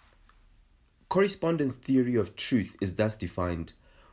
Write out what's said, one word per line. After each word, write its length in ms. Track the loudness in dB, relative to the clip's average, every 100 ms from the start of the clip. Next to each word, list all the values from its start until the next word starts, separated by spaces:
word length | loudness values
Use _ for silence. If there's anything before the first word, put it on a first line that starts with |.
| -20 _ _ _ _ _ _ _ _ _ -2
Correspondence 680 | 2 2 2 0 0 0
theory 400 | -2 2 2 4
of 220 | 2 0 -4
truth 400 | 0 0 0 -4
is 160 | -4 0
thus 200 | 0 -2
defined: 560 | -6 -4 -4 -4 -8 -14 _ _ -20